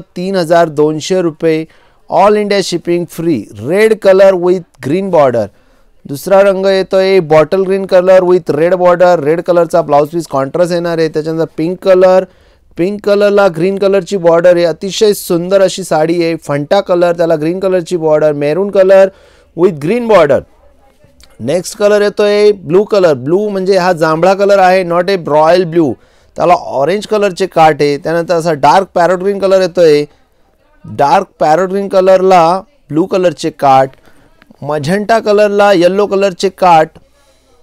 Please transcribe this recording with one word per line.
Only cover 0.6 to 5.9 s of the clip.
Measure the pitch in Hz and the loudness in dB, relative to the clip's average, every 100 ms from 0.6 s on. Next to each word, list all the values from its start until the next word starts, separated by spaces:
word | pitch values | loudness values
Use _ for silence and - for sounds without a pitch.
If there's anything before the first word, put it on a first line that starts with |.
| 170 | 2
दोनशे | 147 151 156 - 185 | 0 -2 -2 -4 -4
रुपये. | 170 156 165 156 160 _ _ _ - | -4 -4 -2 -2 -6 _ _ _ -6
ऑल | 160 196 214 | 0 2 2
इंडिया | 208 202 | 0 -2
शिपिंग | 180 170 175 175 170 | -4 -6 -4 -4 -6
फ्री. | - 165 135 - 98 | -6 -4 -4 -6 -12
रेड | 113 190 220 220 | -4 0 0 0
कलर | 190 190 190 | 2 4 4
with | 185 175 185 170 _ 131 | 2 0 -2 -6 _ -6
green | 175 196 | -4 -2
border. | 165 139 117 101 _ _ _ _ | 0 2 0 -4 _ _ _ _